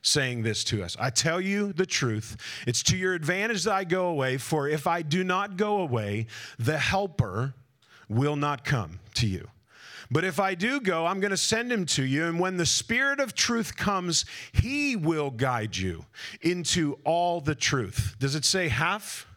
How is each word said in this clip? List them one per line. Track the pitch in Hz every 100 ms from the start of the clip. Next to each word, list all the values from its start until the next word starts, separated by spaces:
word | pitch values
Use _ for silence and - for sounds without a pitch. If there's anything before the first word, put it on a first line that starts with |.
saying | - 156 127 120
this | 113 107
to | - 113
us. | 87 -
"I | 131
tell | - 165 170
you | 190 202 202
the | 165 185
truth, | - 127 107 - - - - -
it's | 117
to | - 185
your | 185
advantage | 180 151 185 220 214 190
that |
I | 196
go | 185 185 180
away, | 156 131 131
for | - 156 143
if | 151 170
I | 170
do | 160 175 185
not | 185 202 185
go | 214 208
away, | 170 117 104 104 113 - - -
the | 117 156
helper | - 190 202 156 117 95 135 - _ _ _ - -
will | 110 143 147
not | 147 143
come | - 135 82 90 - -
to | 117
you. | 92 - _ _ - - - -
But | 143
if | 185 165
I | 190 185
do | 220 277
go, | 208 165 165
I'm | 190
gonna | 202 185
send | - 220 247
him | 233 165
to | -
you. | 131 139 170
And | 170
when | 185 185
the | 165
Spirit | - - 233 277 277
of | 262 -
truth | - 233 214 -
comes, | - 196 180 160 - - -
he | - 233 285 285 233
will | 156 160 143
guide | 117 135 120 107 92
you | 92 82 - - - -
into | 165 180 160 175 151 -
all | 143 170 175 170
the | 147
truth." | 147 - - 101 - - -
Does | 135 151
it | -
say | 190 170
half | 117 165 208 - - -